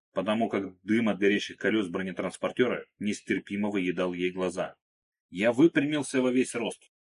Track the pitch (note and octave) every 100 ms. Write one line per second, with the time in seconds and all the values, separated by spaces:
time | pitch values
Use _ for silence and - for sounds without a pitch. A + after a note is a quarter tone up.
0 | _ - F#2+ G#2+ A2+ G#2+ G2 F#2 G2 A2+
1 | A2 F#2 G2+ G2+ - - G2+ G#2+ F#2 F#2
2 | F#2+ F2+ F2+ - F#2 - B2 F#2+ - -
3 | G#2 G2 - F#2+ - G2+ G#2 G2+ F2+ F2
4 | F#2 F2+ F2+ F#2 F2+ F2 E2+ - _ _
5 | _ _ _ F2 A2+ A#2 E3 E3 C#3+ D3+
6 | C3 C3+ B2+ B2+ A#2+ A#2 G2+ - _ _